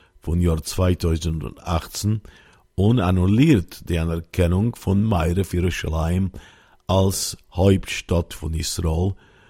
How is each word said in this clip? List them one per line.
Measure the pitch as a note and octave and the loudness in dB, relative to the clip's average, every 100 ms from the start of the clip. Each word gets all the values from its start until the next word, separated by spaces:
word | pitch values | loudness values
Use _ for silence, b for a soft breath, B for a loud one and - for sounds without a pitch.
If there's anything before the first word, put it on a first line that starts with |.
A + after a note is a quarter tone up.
| b b | b b
von | - E2+ | -4 0
Jahr | F2 D#2+ | 2 0
zweitausendachtzehn | - - F#2 F2+ E2+ E2 D#2+ D#2+ - - - E2 - - G2 G#2+ b b b b b - | -4 0 0 0 0 -2 -2 -4 -8 -10 -4 -4 -4 -6 -2 -4 b b b b b 0
und | G2+ B2 | 2 2
annulliert | F2+ F#2 F2+ A2 D#3+ A#2 D#2+ - - | 2 2 4 4 6 4 0 -10 -4
die | E2+ | -2
Anerkennung | E2 E2+ D#2+ - F2 F2+ A2+ - | -2 -4 -4 0 2 2 0 -2
von | - G2 | 0 0
Meiref | A2 F#2 D#2+ F2 F2+ | 2 0 0 0 0
Jerusalem | F2 F2+ - - D#2+ D#2+ F2+ F#2+ B B B B B - | 0 -2 -2 -4 -2 0 0 -2 B B B B B -2
als | F#2+ F#2+ F#2 - - _ | 0 2 0 -6 -10 _
Hauptstadt | - G2 F#2+ - - - E2+ - | 2 4 4 0 -10 -4 -4 -2
von | - D#2+ | -8 -6
Israel | D#2+ D2+ - E2+ D#2+ F#2+ b b b b | -6 -4 -4 -2 0 -2 b b b b